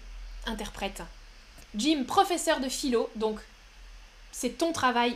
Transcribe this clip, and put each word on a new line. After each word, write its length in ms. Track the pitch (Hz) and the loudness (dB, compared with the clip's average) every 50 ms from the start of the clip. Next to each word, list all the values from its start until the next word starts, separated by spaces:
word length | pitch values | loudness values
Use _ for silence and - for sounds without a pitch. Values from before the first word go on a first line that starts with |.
| - - - - - - - - - 240 | -12 -14 -14 -14 -12 -12 -12 -10 -6 -6
Interprète. 560 | 220 208 208 - - - 202 196 196 - 170 - - - - - - - - - - - - - - | -6 -6 -6 -8 -6 -4 -4 -4 -4 -6 -10 -12 -12 -16 -20 -20 -20 -20 -20 -20 -20 -20 -18 -8 -4
Jim, 280 | 208 233 302 320 285 247 | 0 2 4 4 4 2
professeur 540 | - - 392 392 381 349 - - 330 302 269 | 4 4 4 6 6 2 2 2 2 2 2
de 100 | 269 254 | 2 -2
philo, 400 | - - - 269 240 226 - - - | -4 -2 0 2 2 2 2 0 -2
donc 240 | 214 220 220 214 - - - - - - - - - - - - - - - - - - - | -2 0 0 0 -2 -8 -14 -20 -20 -20 -20 -20 -20 -20 -18 -18 -18 -20 -20 -20 -20 -20 -14
c'est 260 | - - - 240 247 - | -8 -4 -2 -2 0 0
ton 140 | 339 339 | 0 0
travail 440 | 320 - 285 254 233 240 240 247 240 | 2 2 2 4 4 4 4 2 0